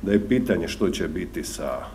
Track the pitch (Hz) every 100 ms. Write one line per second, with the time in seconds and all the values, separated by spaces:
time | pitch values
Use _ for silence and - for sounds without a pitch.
0 | 98 104 101 127 - 90 82 - 95 -
1 | 80 85 87 - - - 67 64 -